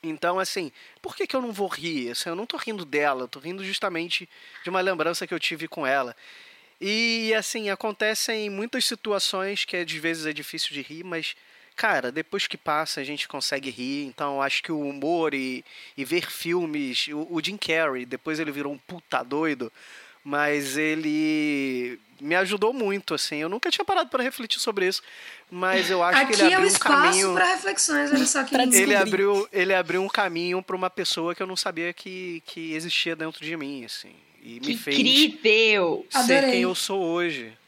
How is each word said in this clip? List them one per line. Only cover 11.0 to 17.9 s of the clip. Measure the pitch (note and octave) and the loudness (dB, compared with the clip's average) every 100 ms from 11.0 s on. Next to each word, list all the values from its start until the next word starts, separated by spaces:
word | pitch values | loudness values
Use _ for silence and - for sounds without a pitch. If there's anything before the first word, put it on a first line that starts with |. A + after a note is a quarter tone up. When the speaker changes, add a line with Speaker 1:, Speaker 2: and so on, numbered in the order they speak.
| F#3 | -8
Speaker 1:
mas, | E3 D#3 - _ - - - | -6 -6 -10 _ -20 -16 -2
cara, | A3 D#3+ B2 | 2 2 0
depois | C#3+ D#3+ G3 - | -4 -4 -4 -4
que | E3+ | -4
passa, | - D3+ D#3 - | -2 0 0 -4
a | C3+ | -6
gente | D3 - | -6 -6
consegue | C#3+ - C#3 C3+ | -4 -4 -4 -6
rir. | A#2 B2+ C#3+ C#3 | -8 -6 -6 -8
Então, | A#2+ C#3+ C#3 | -6 -4 0
acho | C3+ - | 0 0
que | - | -2
o | D#3 | -4
humor | C#3+ C#3 C#3+ E3+ D#3+ | -4 -4 0 2 2
e, | C#3+ C3 B2+ - - - - | 0 -4 -6 -10 -20 -18 -10
e | |
ver | C3 E3+ - | -2 0 0
filmes, | - E3+ F3+ E3 D3+ C#3 B2 - | -6 -2 0 0 -2 -2 -2 -4
o, | D3 E3 | -4 -4
o | E3+ | -4
Jim | D#3 G3+ | -4 -6
Carrey, | - D#3+ D#3+ | 0 2 2